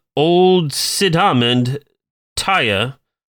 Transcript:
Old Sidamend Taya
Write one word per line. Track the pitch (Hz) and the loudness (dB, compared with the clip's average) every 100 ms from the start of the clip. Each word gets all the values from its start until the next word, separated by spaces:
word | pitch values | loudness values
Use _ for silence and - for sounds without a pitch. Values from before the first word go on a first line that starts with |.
| _ - | _ -2
Old | 156 175 185 185 151 | 2 4 4 2 0
Sidamend | - - - 196 160 196 131 120 123 123 135 _ _ _ _ _ - | -4 -6 -2 0 2 2 2 2 0 -2 -6 _ _ _ _ _ -8
Taya | - 185 123 98 123 - _ _ | -2 -2 0 -2 -4 -8 _ _